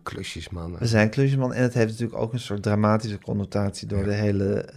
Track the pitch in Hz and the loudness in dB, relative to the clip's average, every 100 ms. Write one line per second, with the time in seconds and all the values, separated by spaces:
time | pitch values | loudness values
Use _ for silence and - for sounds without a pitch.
0 | - - 92 85 - 85 85 87 117 110 | -12 -10 -10 -10 -10 -10 -8 -4 2 4
1 | 110 139 139 135 127 123 123 123 110 113 | 4 4 2 2 0 2 2 4 0 0
2 | 117 110 117 123 - 101 104 104 107 110 | -4 -2 -4 -4 -6 -4 2 4 4 4
3 | 113 101 - 104 95 101 101 - 107 101 | 0 -8 -4 -4 -2 0 -2 -4 -4 -2
4 | 101 104 104 98 98 101 - | 0 2 2 2 0 0 -4